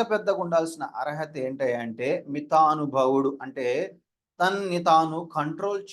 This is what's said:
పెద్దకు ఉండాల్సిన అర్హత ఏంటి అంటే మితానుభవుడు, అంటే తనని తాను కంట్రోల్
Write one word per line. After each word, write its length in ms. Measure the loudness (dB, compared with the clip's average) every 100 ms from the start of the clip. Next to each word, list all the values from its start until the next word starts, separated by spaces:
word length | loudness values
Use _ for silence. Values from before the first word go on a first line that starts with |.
| 0
పెద్దకు 300 | 0 0 0
ఉండాల్సిన 420 | 2 2 0 -4
అర్హత 540 | -10 -6 -6 -6 -6 -6
ఏంటి 360 | -6 -2 -2
అంటే 520 | -2 -4 -4 -2 -4 -4
మితానుభవుడు, 1120 | -8 0 4 4 4 0 2 4 4 2 -2
అంటే 580 | -8 -6 -2 -2 -4 -10 _ _ _ -2
తనని 420 | 0 0 -2 0
తాను 460 | 4 6 4 -2 -6 -4
కంట్రోల్ 520 | -4 -4 -4 -4 -6